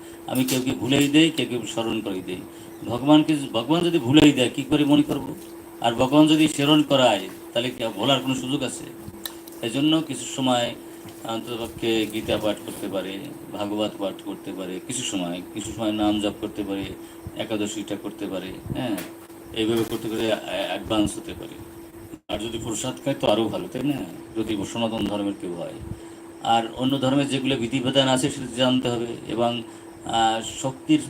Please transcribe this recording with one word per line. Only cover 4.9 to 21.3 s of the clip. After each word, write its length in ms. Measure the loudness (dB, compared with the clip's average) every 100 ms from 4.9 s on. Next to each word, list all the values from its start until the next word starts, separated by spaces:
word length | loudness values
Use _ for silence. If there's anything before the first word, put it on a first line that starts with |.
| 6
করবো? 320 | 4 0 -4 -10 -12 -16 -16 -2
আর 120 | 0
ভগবান 340 | 4 6 8 8
যদি 220 | 8 6
স্মরণ 340 | 4 6 6
করায়, 460 | 6 6 6 4 -2 -12 -4
তাহলে 180 | -2 -2
কি 140 | -2 -4
ভোলার 260 | 0 2 2
কোনো 140 | 2
সুযোগ 280 | -2 -2 -2
আছে? 220 | -2 -6 -12 -12 -14 -12 -12 -12 -14 -6
এই 80 | -4
জন্য 320 | 2 4 4 2
কিছু 180 | -6
সময় 500 | -6 -2 2 2 0 -6 -14 -16 -16 -12
অন্ততপক্ষে 840 | -6 -6 -6 -6 -6 -2 2 2 2
গীতা 260 | -2 0 0
পাঠ 180 | 0 -2 -6
করতে 220 | -8 -4
পারে, 300 | -4 -4 -8 -10 -12 -10
ভাগবত 380 | -6 -4 -2 -2 -2
পাঠ 160 | -6 -6
করতে 280 | -10 -10 -10
পারে, 280 | -8 -8 -8 -6
কিছু 160 | -6
সময়, 400 | -4 -2 -2 -4 -8
কিছু 180 | -10 -8
সময় 200 | -4 -2
নাম 280 | 2 2 2
জপ 120 | 0 -2
করতে 220 | -8 -4
পারে, 220 | -4 -4 -6 -10 -14 -14 -12 -8
একাদশীটা 600 | -4 -2 -2 -4 -6 -6
করতে 240 | -8 -8 -6
পারে, 260 | -6 -6 -10 -6
হ্যাঁ, 220 | -4 -2 -4 -6 -14 -18 -18 -10
এইভাবে 320 | -2 2 2 0
করতে 180 | -2 -4
করতে 180 | 0 0
অ্যা-, 400 | 0 -2 -4 -2
অ্যাডভান্স 500 | -4 0 2 2 0
হতে 160 | -10